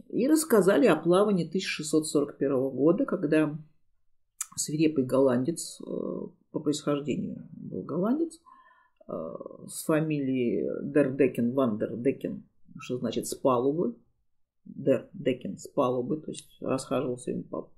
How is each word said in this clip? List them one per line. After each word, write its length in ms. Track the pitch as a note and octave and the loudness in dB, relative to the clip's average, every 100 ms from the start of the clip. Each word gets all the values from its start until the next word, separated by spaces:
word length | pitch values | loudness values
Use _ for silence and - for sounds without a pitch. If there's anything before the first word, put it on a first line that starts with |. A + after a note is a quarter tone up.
| - | -6
и 180 | - C4 | 0 4
рассказали 600 | D#4 - A3 F3+ C4+ A#3+ | 4 4 4 6 6 6
о 100 | D#3 | 4
плавании 480 | E3 F#3 G#3+ F#3 D#3 | 4 4 4 2 0
тысяча 240 | F#3+ - | -2 -4
шестьсот 360 | - D3+ D#3 D#3 | -6 -2 0 2
сорок 320 | D3+ D3 - | 0 -2 -2
первого 320 | C#3 C3 C3+ | 0 0 0
года, 360 | B2 D3+ G3 C4+ | 2 4 4 0
когда 520 | F#3+ D3+ D#3 D3 D3+ - _ _ _ _ _ _ - - - | -2 2 2 2 -2 -12 _ _ _ _ _ _ -14 -10 -8
свирепый 480 | - D3+ D#3 C#3 B2+ | -4 2 2 2 2
голландец, 720 | C3 C3+ B2 C3 E3 - - | 4 4 4 0 -4 -8 -12
э, 60 | - - - - - - _ | -10 -6 -6 -6 -10 -14 _
по 80 | - | -6
происхождению 880 | D3+ D3 - C#3+ D3 - - - - | -2 -2 -2 -2 -2 -4 -6 -8 -14
был 300 | - - F#2 | -16 -10 -8
голландец, 580 | - D3+ G#3 D4+ E4 - - - _ _ _ _ - | -6 -2 0 0 -4 -8 -20 -20 _ _ _ _ -12
э, 60 | - D#2+ - - - - | -10 -8 -10 -14 -16 -14
с 160 | - - | -8 0
фамилией 840 | D#3 D#3 D3 C3 C3 A#2+ F#2+ C2+ - | 0 0 -2 0 0 0 0 -2 -4
Дердекен, 720 | C#3+ D3 C3+ C#3 C3 B2+ A#2+ | 0 2 2 2 2 2 0
Ван 240 | C3+ B2+ G#2+ | 2 0 0
Дердекен, 640 | - A2+ C3+ C3 - - - _ - - | -4 -2 -2 -2 -4 -8 -14 _ -20 -14
что 200 | - B2 | -8 -6
значит 300 | A#2+ A2+ - | -4 -4 -6
«с 80 | - | -2
палубы», 600 | C#3 B2 C3+ D#3 A#3 A#3 _ _ _ _ _ _ - | 2 2 2 0 -2 -6 _ _ _ _ _ _ -18
Дердекен, 920 | - C#3 C3 - - C#3 B2+ G2+ - | -2 2 2 0 -6 -4 -4 -6 -12
«с 100 | - | -6
палубы», 500 | - B2+ B2+ B2+ D#3 | -2 0 0 -2 -4
то 140 | - | -8
есть 260 | - - - | -14 -16 -10
расхаживался 720 | - C3 - B2+ B2 B2 - | -4 -4 -2 -4 -4 -6 -6
им 120 | - | -8
по, 280 | - - - | -8 -10 -10